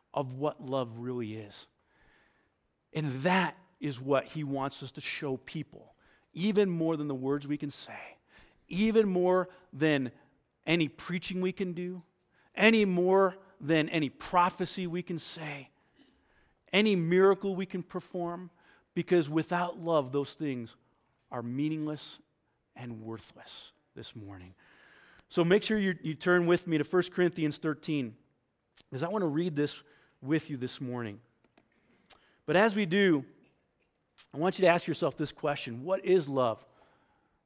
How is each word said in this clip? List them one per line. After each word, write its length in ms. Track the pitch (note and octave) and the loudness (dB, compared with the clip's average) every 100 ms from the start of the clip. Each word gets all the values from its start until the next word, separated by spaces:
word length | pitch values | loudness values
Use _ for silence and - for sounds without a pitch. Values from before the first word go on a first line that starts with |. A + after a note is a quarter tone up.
| _ | _
of 200 | - C3+ | -6 -6
what 320 | C3 D3 - C3+ | -4 -4 -4 -6
love 320 | C3+ A#2+ A2+ | -4 -4 -8
really 380 | B2 B2 A2 A2 | -8 -6 -6 -8
is. 320 | G#2 - - _ _ _ _ _ _ _ _ _ _ _ _ | -14 -18 -20 _ _ _ _ _ _ _ _ _ _ _ _
And 160 | E3 D3+ B2+ | -6 -4 -2
that 320 | D#3 F#3 E3+ - _ _ | 0 2 0 -4 _ _
is 180 | D3+ B2 | -8 -8
what 260 | C3 C3+ - | 0 0 0
he 180 | D#3 | -8
wants 380 | D3 C3+ C3+ - | -6 -4 -6 -8
us 100 | C3 | -16
to 80 | - | -12
show 360 | - - D3 B2+ | -10 -8 -6 -6
people, 560 | - D#3+ - - - _ _ _ _ | -8 -10 -10 -14 -20 _ _ _ _
even 360 | - G3 G3+ G3+ | -4 0 4 2
more 260 | E3+ D#3+ D#3+ | 2 0 0
than 140 | D3 | -2
the 60 | C3+ | -4
words 300 | C3 C#3+ C#3 | -2 -2 -2
we 120 | D3 | -6
can 120 | D3 | -6
say, 480 | - - - - - _ - - _ _ | -10 -16 -16 -18 -20 _ -20 -20 _ _
even 380 | F3 A3 A3 G#3 | 0 4 4 4
more 420 | F3+ F3+ F#3 F3+ - _ | 4 4 4 2 -8 _
than 360 | C#3 D#3 D3 B2 - _ _ _ _ - | 0 2 4 0 -8 _ _ _ _ 0
any 220 | E3+ D3+ | 2 2
preaching 540 | - - F3+ - F#3 | -4 -6 -6 -4 -4
we 100 | F#3 | -4
can 220 | F#3 F#3 | -2 -6
do, 280 | E3+ F3+ F#3 - _ _ _ _ - | -6 -8 -10 -16 _ _ _ _ 4
any 300 | G#3 A3+ G3+ | 6 6 4
more 500 | F3 F3+ F#3+ F#3+ F#3 - _ | 4 4 6 4 2 -18 _
than 300 | D3 D#3+ D3+ | 0 2 2
any 200 | E3+ C#3+ | 0 -2
prophecy 760 | - - F3+ F3 - F3+ - F3+ | -4 -2 2 2 0 -6 -4 -4
we 160 | E3+ | -6
can 160 | E3+ E3+ | -6 -8
say, 500 | - - D3+ C#3+ C3 _ _ _ _ _ _ _ _ _ _ | -8 -12 -10 -10 -14 _ _ _ _ _ _ _ _ _ _
any 240 | F#3 G#3+ F#3+ | 2 4 2
miracle 600 | E3 F3+ F#3+ F#3+ G3 F#3 | 4 6 6 4 0 -4
we 100 | F#3 | -6
can 180 | F#3 | -8
perform, 640 | E3+ F#3 - F3+ E3+ F3 F3+ _ _ _ _ | -8 -10 -8 -6 -6 -8 -14 _ _ _ _
because 360 | - E3 F3+ C#3+ | -6 2 2 4
without 480 | D#3 D3+ F3 F3 A3 | -2 0 -2 -2 -6
love, 340 | E3 E3 C3 | 0 0 2
those 200 | C#3+ C3+ | -2 -4
things 440 | - D3+ B2+ A2+ - _ _ _ _ _ | -6 -6 -6 -10 -16 _ _ _ _ _
are 120 | B2+ | -8
meaningless 760 | A#2 B2+ D3+ D#3 D3+ D3+ - - _ _ _ _ _ - | -6 -2 -2 -2 -6 -8 -12 -20 _ _ _ _ _ -16
and 260 | B2 A2+ | -14 -12
worthless 720 | A2 A2+ - - - - - _ _ - | -12 -12 -14 -20 -20 -20 -20 _ _ -18
this 200 | A#2 A#2+ | -16 -16
morning. 380 | G2+ G2 F2+ F#2+ _ _ _ - - - _ | -16 -16 -18 -20 _ _ _ -20 -20 -20 _
So 160 | - | 0
make 200 | E3+ G3+ | 4 4
sure 140 | - G#3+ | 4 0
you, 180 | G3 F3+ | 0 0
you 120 | D#3+ | -4
turn 320 | D3 F#3 F3+ E3+ | -4 2 4 6
with 220 | F3 - | 2 2
me 100 | D#3 | -2
to 60 | |
First 280 | D3 F#3 F3 | 2 0 0
Corinthians 460 | - F3 F3 D3+ D3 | 0 0 0 -4 -2
thirteen, 580 | E3 D3+ - D3 A#2+ G#2+ _ _ _ _ _ _ - | -6 -6 -4 -4 -4 -10 _ _ _ _ _ _ -12
'cause 120 | C3 | -6
I 60 | E3 | -4
wanna 180 | G#3+ F3 | 0 0
read 280 | D3 F3 D3 | 0 0 0
this 280 | D3 - _ _ _ _ | -2 -4 _ _ _ _
with 280 | C3 D#3 - | -2 -2 -2
you 60 | C#3 | -8
this 240 | B2 - | -8 -8
morning. 400 | C3 B2 A#2 G#2 _ _ _ _ _ _ _ _ _ - _ _ - | -8 -6 -8 -10 _ _ _ _ _ _ _ _ _ -20 _ _ 0
But 100 | D#3+ | 4
as 200 | A3 G#3 | 4 2
we 100 | G3 | 0
do, 400 | F#3+ G3 D3+ C3+ _ _ _ _ _ _ _ _ - - | 4 4 4 0 _ _ _ _ _ _ _ _ -20 -16
I 40 | C3 | -2
want 220 | F3 F#3+ | -2 4
you 40 | F#3 | 4
to 40 | |
ask 160 | E3+ - | 4 2
yourself 320 | D3+ D#3+ - | -2 -2 -2
this 140 | D3+ | -8
question: 520 | - D3+ C#3+ - A#2 | -4 -4 -2 -6 -10
what 220 | C#3+ F#3+ F#3+ | -4 -4 4
is 220 | F#3 C#3+ | 2 4
love? 360 | C3+ B2 G#2+ - _ _ _ _ _ _ _ | 2 2 0 -10 _ _ _ _ _ _ _